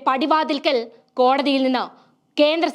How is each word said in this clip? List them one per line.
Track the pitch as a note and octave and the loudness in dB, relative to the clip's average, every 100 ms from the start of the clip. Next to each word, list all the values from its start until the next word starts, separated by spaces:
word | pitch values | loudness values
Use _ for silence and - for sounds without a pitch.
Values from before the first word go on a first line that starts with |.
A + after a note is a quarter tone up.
| - | 0
പടിവാതിൽക്കൽ | C4 C#4+ D#4 D4+ C#4+ E4 C4 A3+ - _ - | -2 0 0 0 -4 -2 -2 -4 -14 _ 0
കോടതിയിൽ | B3+ C4+ C#4 C4+ C4 | 2 2 0 0 0
നിന്ന് | B3+ F3+ - _ _ _ - | -2 -6 -12 _ _ _ 0
കേന്ദ്ര | D4 E4 E4 | 2 2 -2